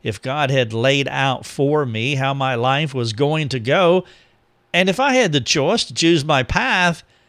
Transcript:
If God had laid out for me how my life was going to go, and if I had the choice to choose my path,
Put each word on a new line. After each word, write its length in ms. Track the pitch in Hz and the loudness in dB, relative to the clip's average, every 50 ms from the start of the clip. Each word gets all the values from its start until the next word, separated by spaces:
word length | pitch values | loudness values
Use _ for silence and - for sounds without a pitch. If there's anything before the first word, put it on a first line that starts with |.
| _ | _
If 180 | 110 104 - | -6 -8 -6
God 280 | - 131 131 151 147 131 | -6 -6 -2 -2 0 0
had 240 | 139 135 123 113 110 | 2 0 0 0 -2
laid 340 | 113 117 131 139 143 139 | 0 2 2 2 2 0
out 380 | 139 139 139 135 139 127 120 - | -2 -2 -2 -2 -2 -2 -4 -8
for 400 | - - - 143 139 151 151 143 | -12 -4 -2 0 0 2 0 0
me 300 | 127 110 110 113 135 143 | -2 -4 -4 -4 -2 -2
how 180 | 135 139 135 139 | -2 -2 -2 -2
my 220 | 139 135 131 131 | -2 -2 -2 -2
life 380 | 117 117 127 135 143 160 147 135 | 0 0 0 0 0 -2 -4 -4
was 200 | 131 120 113 110 | -4 -4 -4 0
going 360 | 104 143 143 156 156 156 127 | 0 0 0 0 -2 -2 -4
to 100 | 135 131 | -4 -6
go, 440 | 107 120 143 185 185 170 175 185 175 - - _ _ _ _ _ _ _ _ _ _ _ - | -2 0 2 4 4 4 4 2 0 -4 -20 _ _ _ _ _ _ _ _ _ _ _ 0
and 160 | 175 185 185 | 0 2 2
if 100 | 185 - | 0 0
I 140 | 262 285 254 | 0 2 2
had 180 | 254 247 185 | 2 2 2
the 100 | 147 143 | 0 0
choice 420 | 117 - - 147 135 156 214 233 - | 0 0 0 0 2 2 0 0 -2
to 80 | - 123 | -6 -4
choose 320 | - 160 165 175 160 139 | 0 2 4 4 2 2
my 180 | 156 151 135 123 | 2 0 0 0
path, 600 | - - 185 233 262 226 190 180 175 165 - - _ _ _ _ | 0 0 0 0 0 0 2 2 2 0 -2 -10 _ _ _ _